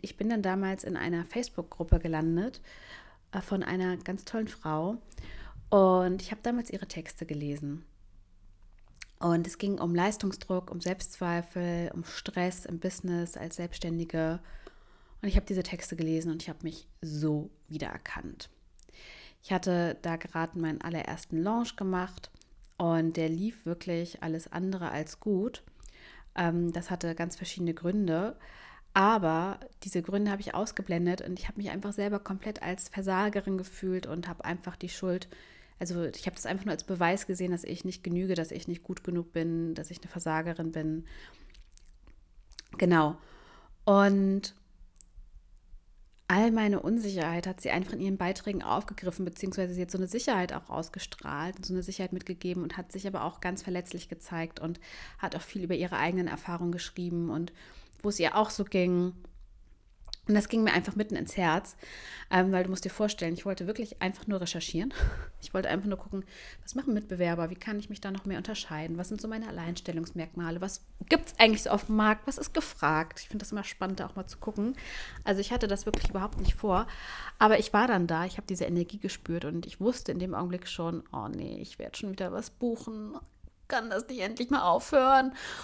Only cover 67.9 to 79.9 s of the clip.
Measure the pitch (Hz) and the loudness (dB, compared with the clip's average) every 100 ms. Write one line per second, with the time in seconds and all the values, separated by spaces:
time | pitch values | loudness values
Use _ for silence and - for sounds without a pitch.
67.9 | 202 196 196 196 185 190 214 - 156 165 | -8 -6 -6 -4 -4 -4 -6 -6 -6 -4
68.9 | 170 185 214 226 220 220 180 170 175 - | -4 -4 -4 -6 -6 -6 -6 -4 -6 -4
69.9 | 165 165 175 160 170 170 170 190 - - | -4 -4 -6 -6 -4 -4 -4 -4 -6 -10
70.9 | - - 311 - - 226 214 - 202 - | -8 2 4 4 8 8 8 4 2 2
71.9 | 214 214 214 - - 294 320 - - 151 | 6 6 4 0 -4 -2 -2 -2 0 2
72.9 | 156 165 - - 208 202 208 - - 185 | 2 0 -6 -8 -6 -4 -6 -6 -4 -4
73.9 | 190 - 196 185 - - 208 220 269 - | -2 -6 -6 -10 -8 -6 -2 -2 -2 -8
74.9 | - - - - 196 202 240 214 196 - | -8 -8 -6 0 2 2 0 2 0 -2
75.9 | - - 190 202 - 190 - 208 185 233 | 0 0 2 -2 0 4 4 6 4 2
76.9 | - - - - - 214 220 - 208 247 | -4 -10 -10 -6 8 10 10 8 6 6
77.9 | 196 170 160 185 - - 180 - 175 175 | 6 4 2 0 -4 -4 -2 0 2 0
78.9 | 208 196 - - 170 165 170 175 - 214 | -2 -6 -6 -4 -4 -2 -4 -6 0 0